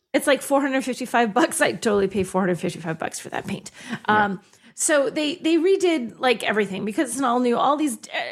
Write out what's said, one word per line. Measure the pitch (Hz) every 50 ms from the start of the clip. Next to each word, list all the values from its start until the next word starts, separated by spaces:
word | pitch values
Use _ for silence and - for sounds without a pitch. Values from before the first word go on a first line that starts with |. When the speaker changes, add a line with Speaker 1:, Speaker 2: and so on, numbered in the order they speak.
| _ _ -
Speaker 1:
it's | 269 269 302
like | 277 269 -
four | - 277 269
hundred | 277 285 262 269 -
fifty-five | 262 240 - 254 - - 240 240 220 190
bucks. | 247 240 320 - - 294
I'd | - 220 175 -
totally | 226 208 202 196 196
pay | 196 214 185
four | 185 - 185 196
hundred | 180 180 160
fifty-five | - 180 175 147 160 170 160 160
bucks | - - - -
for | - -
that | - - -
paint. | - 196 - - - - - - 254
Speaker 2:
Yeah. | 233 - - - 214 214 208
Speaker 1:
Um, | 202 196 180 - _ _ _ _ - - -
so | - - 311 285 277 277
they, | - 311 302 294 -
they | - - 320 330
redid, | 330 302 381 392 381 - 359 330 320 240 220 - -
like, | - 254 240 208 -
everything | - 208 214 214 196 185 196 190
because | 208 208 - 320 240
it's | 233 262
an | 277
all | 247 233 247
new, | 254 240 233 -
all | - - 294
these, | 294 311 294 226 214 - - - - - 120